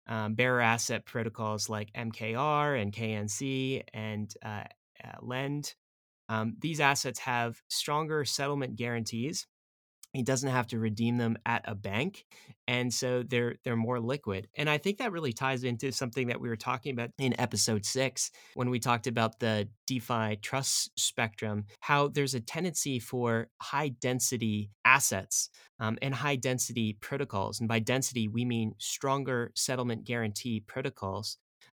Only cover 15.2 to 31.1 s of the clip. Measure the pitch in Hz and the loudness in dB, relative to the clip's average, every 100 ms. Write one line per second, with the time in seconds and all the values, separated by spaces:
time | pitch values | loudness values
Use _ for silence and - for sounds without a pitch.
15.2 | 147 110 135 131 127 117 135 - 127 131 | -2 0 0 0 0 -2 -2 -2 -2 0
16.2 | 120 117 123 113 - 127 147 120 117 - | -2 -2 -2 -4 -2 -2 -4 -4 -6 0
17.2 | 131 - 110 104 - 107 101 127 131 - | 2 2 2 2 2 2 2 0 0 0
18.2 | - - - - 123 123 127 120 123 117 | -4 -6 -10 -2 0 2 2 2 2 2
19.2 | 113 - 117 107 101 - - 127 - 117 | 2 2 2 2 0 -6 -4 -4 0 0
20.2 | 110 107 - 135 135 - - - - - | 0 -2 -2 -2 0 0 -2 -2 -2 2
21.2 | 117 - 110 104 104 - - 143 143 147 | 2 0 -2 -2 -4 -6 2 4 4 2
22.2 | 139 131 113 160 180 147 143 127 - 127 | 0 0 -4 -4 -2 -2 -2 -2 -2 0
23.2 | 120 113 117 - - 143 151 120 123 127 | 2 2 0 -8 -4 -2 0 -2 -2 0
24.2 | - 123 113 104 104 - 120 135 - 98 | 0 0 0 0 -2 4 8 8 8 0
25.2 | 90 - - - - - 110 113 139 135 | 0 -2 -2 -8 -20 -4 -2 0 -2 0
26.2 | 143 139 131 127 - 117 110 104 - 135 | 0 2 2 0 0 0 0 -2 -4 -4
27.2 | 139 101 107 107 113 117 110 127 131 123 | -2 0 0 0 2 2 4 2 2 0
28.2 | 107 117 123 117 110 - - - 139 139 | 0 0 0 2 0 -2 -6 -4 0 0
29.2 | 135 123 117 - - 127 123 117 104 120 | 0 -2 -2 -2 -2 0 0 -2 -2 -2
30.2 | 110 104 123 107 104 127 104 - 98 | -2 -2 -4 -4 -4 -6 -6 -4 -4